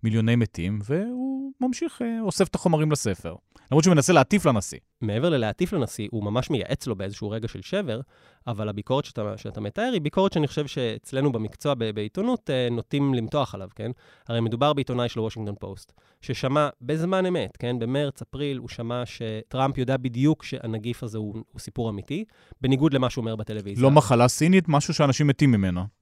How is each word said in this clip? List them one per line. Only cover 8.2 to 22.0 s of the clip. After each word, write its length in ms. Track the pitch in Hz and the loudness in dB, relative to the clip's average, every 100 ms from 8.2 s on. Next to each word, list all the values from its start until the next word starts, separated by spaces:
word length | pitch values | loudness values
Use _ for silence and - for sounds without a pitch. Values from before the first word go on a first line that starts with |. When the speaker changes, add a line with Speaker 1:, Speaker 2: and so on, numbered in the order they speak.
| _ _ - | _ _ -10
Speaker 2:
אבל 220 | 104 107 | -6 -4
הביקורת 360 | 104 - 131 147 | -6 -2 -2 -2
שאתה, 280 | - 104 104 | -6 -8 -8
שאתה 240 | 101 92 | -12 -8
מתאר 280 | 104 - 240 | -8 -4 -2
היא 80 | 233 | -2
ביקורת 320 | 147 - 190 | -2 0 2
שאני 140 | 175 151 | 2 -2
חושב 200 | - 147 | -2 -6
שאצלנו 640 | - 120 107 - 131 143 | -4 -4 -6 -6 0 0
במקצוע, 420 | 113 107 - 147 | 0 -6 -4 -4
ב-, 180 | 135 113 | -2 -2
בעיתונות, 580 | 107 107 - 220 247 - | -4 -6 -4 -2 -2 -2
אה, 180 | 131 123 | -2 -2
נוטים 420 | 117 - 143 139 | -4 -4 0 2
למתוח 420 | 127 110 147 127 98 | 0 -2 -2 -4 -6
עליו, 120 | 95 - | -14 -10
כן? 160 | 107 127 _ _ - | -10 -10 _ _ -4
הרי 120 | 117 | -2
מדובר 340 | 113 117 143 | 0 2 2
בעיתונאי 360 | 143 131 123 120 | 2 -2 -2 -2
של 100 | - | -2
וושינגטון 360 | 110 113 104 101 | -6 -6 -10 -10
פוסט, 340 | 98 95 - _ _ _ | -12 -14 -18 _ _ _
ששמע 480 | - 123 135 143 147 - | -10 -4 0 2 0 -2
בזמן 440 | 123 156 165 190 185 | -6 -4 0 0 0
אמת, 320 | 175 98 - | 0 -4 -6
כן? 220 | 120 123 | -4 -2
במרץ, 420 | 117 135 147 - | -2 -2 -2 -6
אפריל, 360 | - 131 143 135 | -14 -8 -6 -6
הוא 120 | 120 | -10
שמע 340 | - 113 123 120 | -10 -6 -6 -6
שטראמפ 720 | - 113 110 - 131 131 - | -8 -8 -8 -8 0 0 0
יודע 200 | 123 131 | 0 0
בדיוק 460 | 127 120 143 156 | -2 2 2 2
שהנגיף 600 | - 131 113 110 110 120 | -4 -10 -6 -6 -6 -8
הזה 140 | 120 110 | -8 -8
הוא, 180 | 107 104 - | -8 -10 -14
הוא 80 | - | -16
סיפור 300 | - - 113 | -12 -4 -4
אמיתי, 360 | 101 | -4